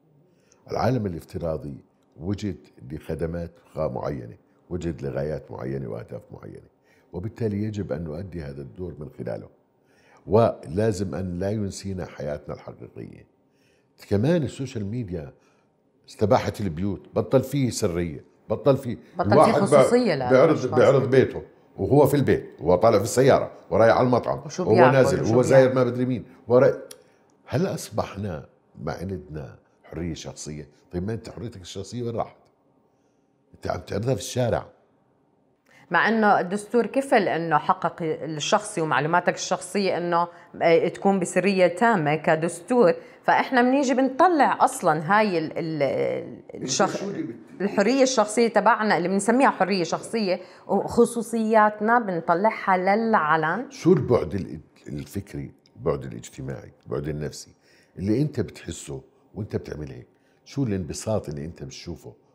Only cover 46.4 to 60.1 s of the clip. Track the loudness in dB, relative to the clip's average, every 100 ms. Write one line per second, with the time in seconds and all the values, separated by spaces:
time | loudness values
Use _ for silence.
46.4 | -4 -2 0 0 0 0 -8 -8 -8 -10
47.4 | -14 -4 -2 2 2 4 4 2 0 2
48.4 | 2 4 4 4 2 2 2 0 2 4
49.4 | 4 2 0 0 -2 -4 -4 -4 -2 -2
50.4 | -6 -14 -2 -2 0 4 4 2 -6 -4
51.4 | 2 4 4 2 2 2 2 -4 0 2
52.4 | 2 0 0 2 2 2 2 2 4 2
53.4 | 0 -2 -6 -2 4 4 4 0 0 -6
54.4 | -8 -12 -18 _ -14 -12 -10 -12 -10 -12
55.4 | -12 -16 _ -8 -4 -4 -6 -14 -16 -14
56.4 | -12 -12 -14 -20 -8 -8 -6 -6 -8 -10
57.4 | -20 _ _ _ _ -8 -2 0 -2 -4
58.4 | -8 -8 -14 -14 -12 -14 -14 _ _ -12
59.4 | -8 -8 -8 -12 -12 -14 -20